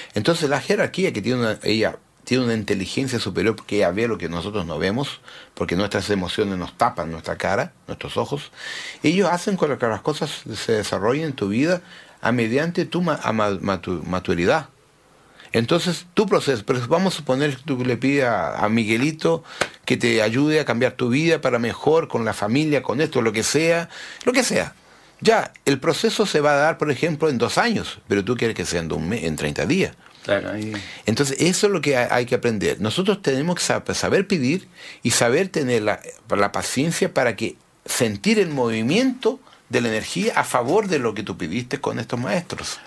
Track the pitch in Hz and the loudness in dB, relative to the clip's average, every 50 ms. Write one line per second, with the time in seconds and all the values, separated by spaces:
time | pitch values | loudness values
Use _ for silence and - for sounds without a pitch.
0 | - - - 104 104 160 170 160 165 135 143 135 - - 202 202 160 123 - 175 | -14 -6 -6 0 2 2 2 2 2 0 0 0 0 0 0 0 0 -2 0 0
1 | 185 170 123 107 95 113 127 123 117 110 104 - - - 107 110 104 85 - - | 0 0 0 -2 -2 -2 0 0 0 -2 -2 -2 -2 0 2 2 2 0 -2 -6
2 | _ _ _ _ - - 123 127 127 117 113 110 98 - 101 95 92 - - 127 | _ _ _ _ -2 0 0 2 2 0 0 -2 0 -2 -2 -2 -2 -4 -4 -4
3 | 135 127 120 110 - 104 87 92 92 98 107 - - - 104 104 98 87 90 104 | -2 -2 -2 -2 -4 -2 -2 0 0 0 0 -2 -6 -2 0 2 2 2 2 0
4 | 117 117 107 85 90 78 85 87 82 104 104 104 85 82 80 76 87 95 107 131 | 0 -2 -2 -4 -4 -4 -4 -4 -6 -4 -4 -4 -4 -4 -2 -2 0 0 0 0
5 | 151 - - - - - - - - - _ - 87 87 85 90 104 101 - 104 | -2 -4 -8 -12 -18 -20 -20 -20 -20 -20 _ -6 -4 -2 0 0 0 0 -2 -2
6 | 95 104 104 95 90 85 - - 104 101 95 92 85 - - - 117 123 - - | 0 0 0 0 0 -2 -2 -2 -2 -2 -2 -4 -6 -8 -2 0 0 0 0 -2
7 | 80 80 82 78 78 90 85 - - 90 95 110 151 180 - _ _ - 104 - | -6 -6 -8 -8 -6 -6 -6 -2 -2 0 0 0 -2 -4 -10 _ _ -12 -12 -10
8 | - - - - 117 - 143 147 - - - - - - - - - - - - | -10 -4 -4 -4 -2 -2 -4 -8 -8 -14 -16 -16 -14 -12 -12 -12 -12 -14 -10 -2
9 | - 147 170 190 190 160 175 175 - 214 196 175 170 147 127 117 123 113 110 - | 0 2 2 4 2 2 0 0 0 -2 0 0 0 0 0 0 0 0 0 0
10 | - 156 147 - 165 139 - - - 120 110 - - - 113 107 98 - - 92 | -2 -4 -2 -2 -4 -6 -6 -10 -10 -10 -8 -6 -2 0 0 0 0 -2 -2 0
11 | 95 113 135 151 160 151 131 - 104 98 104 120 143 170 185 180 - - - - | 0 0 0 0 -2 -4 -4 -4 -2 0 0 2 2 2 0 -2 -4 -12 -20 -20
12 | - - - - - 110 123 123 113 110 120 139 160 170 170 185 160 - - 170 | -20 -20 -20 -4 -2 0 2 2 2 2 2 0 0 0 -2 -2 -4 -2 -2 0
13 | 180 165 147 - - 117 110 110 104 104 98 87 - 98 95 92 - 101 90 80 | 0 0 0 0 -2 -2 0 0 0 0 0 -2 -2 -2 -2 -2 -4 -6 -6 -4
14 | - 82 90 92 - - 85 85 85 104 147 160 147 - _ _ _ _ _ _ | -4 -4 -4 -4 -2 -2 0 2 2 2 2 2 -2 -6 _ _ _ _ _ _
15 | _ _ _ _ _ - - - - - - 113 117 - 170 170 156 180 165 - | _ _ _ _ _ -20 -20 -20 -14 -2 -2 -2 2 2 0 0 0 -2 -4 -6
16 | - - _ - 214 196 202 156 - 139 131 107 98 - 131 123 120 117 165 175 | -10 -2 _ 0 2 4 2 2 2 0 -2 -2 0 -2 -2 -2 2 2 2 2
17 | 190 185 - - 147 131 127 131 147 151 131 123 - 147 139 123 127 127 120 110 | 2 0 0 -2 -2 -2 0 2 2 0 -2 -4 -4 -4 -4 -2 0 -2 0 2
18 | 123 135 139 143 131 120 110 95 80 69 50 - 101 104 113 117 110 104 113 117 | 2 2 2 4 2 2 2 0 0 -2 -2 -2 0 2 2 2 2 2 2 2
19 | 135 156 156 156 - 165 165 160 - - - - - - - - - - 127 104 | 2 0 0 0 0 0 0 0 -2 -12 -6 -6 -6 -6 -6 -12 -2 -2 0 2
20 | 120 117 117 110 107 110 113 135 147 151 156 151 139 - 117 117 127 120 - - | 2 2 4 4 2 2 2 2 2 4 2 2 2 2 2 2 2 0 0 -2
21 | 127 120 120 147 160 165 160 151 - 131 120 117 120 113 101 - - 147 156 165 | 0 0 2 2 4 2 2 2 2 0 0 0 0 -2 -4 0 2 4 4 4
22 | 156 - - 117 113 110 101 - 101 107 120 143 156 156 147 127 - - 107 135 | 2 0 -2 -2 -2 -2 -2 -2 0 2 2 2 2 2 0 0 0 -2 0 0
23 | 160 147 - 123 113 113 104 113 104 - - 147 165 165 170 170 170 - - - | -2 0 0 0 0 2 0 0 -2 2 2 2 4 4 2 2 -2 -6 -12 -16
24 | - - - - - 247 254 277 240 - - - 87 - - - _ - - - | -16 -16 -16 -2 -2 2 2 2 0 2 0 0 -2 -2 -8 -16 _ -20 -20 -20
25 | - - _ _ - 208 226 202 139 - - - _ 139 139 - - 165 151 - | -20 -20 _ _ 4 4 4 4 2 -2 -10 -4 _ 0 0 2 2 0 0 2
26 | - 226 214 - 208 196 - 156 143 147 147 139 147 160 160 - 156 151 131 - | 0 0 2 2 0 2 2 2 4 4 4 4 4 2 2 0 0 -2 0 0
27 | 147 175 156 143 160 156 131 117 120 107 - 165 214 240 208 92 82 - - - | 0 0 0 0 0 0 2 2 0 2 2 2 2 2 0 -2 -4 -6 -10 -14
28 | _ - 101 101 95 117 123 113 117 113 104 - 87 - - 85 82 78 80 78 | _ 0 0 0 2 0 0 0 0 -2 0 -2 -4 -2 -2 -2 -2 -2 -4 -4
29 | 78 85 113 - 78 82 78 73 76 73 71 - 73 92 160 196 147 - - - | -2 -2 -4 -2 -2 -4 -2 -2 -2 -2 -2 -2 0 0 2 0 0 -2 -4 -14
30 | - - - - - - 101 98 95 95 98 107 107 110 107 101 95 - - - | -20 -20 -20 -12 -4 -2 -2 -2 -2 -4 -6 -6 -6 -6 -8 -8 -10 -12 -16 -6
31 | - 107 113 110 143 139 - - - 175 185 - 214 202 196 165 139 147 135 123 | -2 -2 2 2 0 0 0 2 2 2 2 2 2 2 2 2 2 2 2 2
32 | 120 - - 123 123 123 127 - - 120 113 101 101 78 - - 98 107 - 175 | 2 2 2 0 2 2 0 0 2 0 0 2 0 0 0 0 -2 -2 0 0
33 | 190 220 196 - - 143 135 131 147 175 175 - - - 123 107 - - 104 - | 0 0 0 0 0 0 0 0 0 -2 -2 -2 0 0 0 0 -2 -4 -4 -2
34 | - 90 120 180 202 - 202 160 123 127 165 185 - - - - - - - - | 0 2 2 2 2 0 0 0 2 0 0 -2 -4 -12 -20 -20 -20 -20 -18 -4
35 | - - - - 123 120 127 165 196 185 - 165 139 123 123 110 107 104 95 - | -2 0 2 4 4 4 4 2 0 0 -2 -2 0 2 0 2 2 0 -2 -2
36 | - - - - _ - 95 101 101 101 - 95 92 - - 127 143 170 - - | -6 -16 -20 -18 _ -2 0 0 0 0 0 -4 -4 -2 0 0 0 0 0 0
37 | - 175 - 139 131 120 104 - 110 - - - _ _ _ _ _ - - - | -2 0 2 2 2 2 0 -2 -6 -6 -6 -10 _ _ _ _ _ -6 0 0
38 | 123 110 101 98 - 208 226 214 190 165 147 135 120 117 113 110 110 123 170 226 | 0 0 0 -2 0 2 4 4 2 2 0 0 0 0 0 0 0 2 2 4
39 | 262 262 247 - - - 269 - - - - - _ _ 127 123 120 117 110 107 | 2 2 0 0 -2 -2 -2 -2 -10 -20 -20 -20 _ _ 0 0 2 2 0 -2
40 | 92 - - 175 202 226 - 151 135 - - 127 120 127 170 220 214 190 175 143 | -4 -4 -4 -2 -2 0 0 0 0 2 0 0 2 2 2 2 2 2 -2 0
41 | 120 113 101 110 104 104 95 80 90 78 90 123 123 123 - 139 - 110 113 127 | 0 0 -2 -2 -6 -6 -6 -6 -6 -4 -4 -6 -4 -4 -6 -4 -4 -4 -4 -4
42 | 123 - 127 120 127 170 202 175 175 - - - 71 - - - - | -4 -4 -4 -4 -2 -2 -2 -2 -2 -4 -8 -8 -8 -10 -10 -12 -14